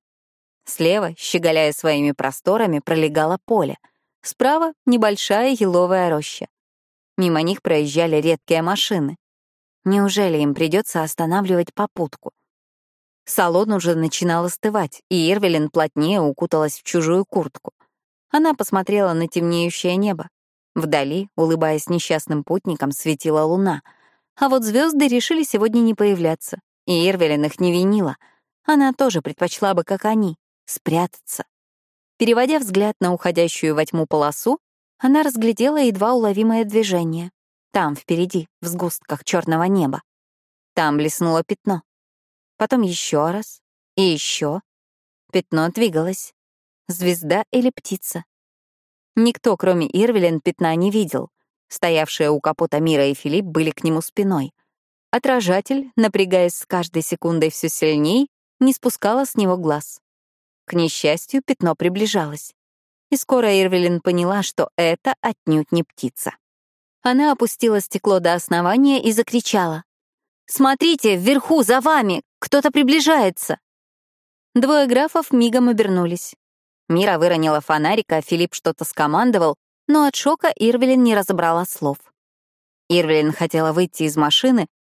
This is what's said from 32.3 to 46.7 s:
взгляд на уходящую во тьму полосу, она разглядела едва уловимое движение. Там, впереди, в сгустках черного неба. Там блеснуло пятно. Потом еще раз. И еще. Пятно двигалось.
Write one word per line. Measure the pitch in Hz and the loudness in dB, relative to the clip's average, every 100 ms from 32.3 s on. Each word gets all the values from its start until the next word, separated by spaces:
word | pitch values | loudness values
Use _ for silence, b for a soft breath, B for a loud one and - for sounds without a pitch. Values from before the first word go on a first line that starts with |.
| 233 254 311 | 2 2 0
взгляд | 226 190 208 - | 0 0 0 0
на | 180 | -2
уходящую | 180 180 170 170 - 160 | -2 0 0 0 0 -2
во | 151 | 0
тьму | 156 165 156 | 0 -2 -2
полосу, | 156 147 - 226 302 _ _ _ _ | 0 0 -2 -2 -2 _ _ _ _
она | 254 294 | 2 2
разглядела | 294 240 226 220 254 302 | 2 0 -2 2 0 2
едва | 254 190 214 | 2 2 2
уловимое | 254 214 196 220 226 | 2 2 0 0 0
движение. | 214 214 208 180 165 165 175 - _ _ _ | 0 0 0 0 -2 -4 -8 -16 _ _ _
Там, | 202 160 147 | -2 -2 -4
впереди, | - 170 180 185 160 _ | -4 -2 -2 -4 -8 _
в | 170 | -10
сгустках | 175 175 - - 147 | -6 -6 -6 -8 -10
черного | - 180 160 160 | -2 -2 0 0
неба. | 180 196 143 143 - _ _ _ _ _ _ | 2 2 0 -4 -12 _ _ _ _ _ _
Там | - 156 147 | -2 0 0
блеснуло | 151 - 170 160 | -2 -2 -2 0
пятно. | - 202 - 180 - _ _ _ _ _ _ - | -2 -6 -4 -6 -8 _ _ _ _ _ _ -6
Потом | 220 254 | -2 0
еще | 196 170 - 151 160 | 0 -4 -4 -2 -2
раз. | 196 220 - _ _ _ - | -4 -10 -18 _ _ _ -2
И | |
еще. | 190 156 - - 151 175 - _ _ _ _ _ _ | 0 0 -4 -4 -4 -6 -10 _ _ _ _ _ _
Пятно | 180 - 160 165 | -4 -2 -2 -2
двигалось. | 202 226 156 170 190 - _ _ _ _ | 0 0 0 -4 -6 -12 _ _ _ _